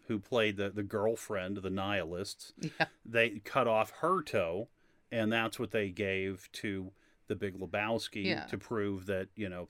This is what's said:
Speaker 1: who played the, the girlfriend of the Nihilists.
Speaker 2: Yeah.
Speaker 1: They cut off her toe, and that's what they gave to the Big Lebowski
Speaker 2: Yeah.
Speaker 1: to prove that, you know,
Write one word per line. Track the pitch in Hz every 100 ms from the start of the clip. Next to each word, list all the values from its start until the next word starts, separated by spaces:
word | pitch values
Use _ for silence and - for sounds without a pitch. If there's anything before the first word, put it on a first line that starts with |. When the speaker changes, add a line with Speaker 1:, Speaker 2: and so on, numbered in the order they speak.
| -
Speaker 1:
who | 107
played | - 123 107 98
the, | 101
the | 104
girlfriend | 101 107 110 120 - 98 92 101
of |
the | 92
Nihilists. | 95 98 101 80 87 101 - - -
Speaker 2:
Yeah. | 156 - 160 - 113
Speaker 1:
They | 117 117 104 -
cut | 139 117
off | 110 107 -
her | 165 185
toe, | - 110 85 90 117 _ _ _ -
and | 117 107
that's | 113 113 -
what | 113
they | 113 98
gave | 92 98 95 95 92 -
to | - 110 95 92 - _ _ -
the | 98
Big | 101 92
Lebowski | 90 101 107 113 - 107 95
Speaker 2:
Yeah. | 170 71
Speaker 1:
to | -
prove | - 113 101 95 95
that, | 95 98 -
you | 98
know, | 90